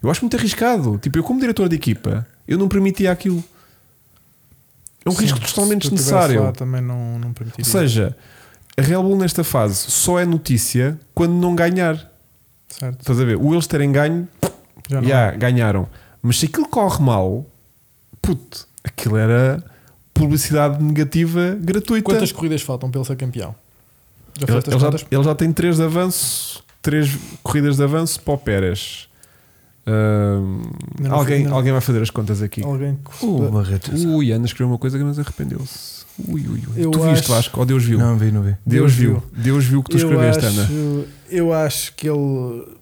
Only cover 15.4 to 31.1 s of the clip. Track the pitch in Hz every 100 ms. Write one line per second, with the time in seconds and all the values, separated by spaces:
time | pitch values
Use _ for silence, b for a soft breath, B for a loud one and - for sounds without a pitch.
15.4 | 123 123 113 98 92 B B B 117 120
16.4 | 160 - 302 - 202 - 139 110 95 110
17.4 | 147 _ _ _ _ _ _ - 185 165
18.4 | - - - - - - - 107 110 120
19.4 | 131 147 - b b b _ - 156 151
20.4 | - 151 147 143 151 151 143 165 165 170
21.4 | 175 202 170 196 208 226 208 220 196 -
22.4 | 165 151 - 127 131 131 127 135 131 123
23.4 | 92 110 _ _ _ _ _ _ - -
24.4 | 139 117 135 131 147 151 - 135 143 147
25.4 | 160 160 170 160 160 165 180 180 - -
26.4 | - - _ _ - 151 147 139 - -
27.4 | - 147 143 139 143 156 160 - - 143
28.4 | - 101 92 98 - - - b b b
29.4 | b b b b - 110 107 104 104 101
30.4 | 95 95 113 - - - 139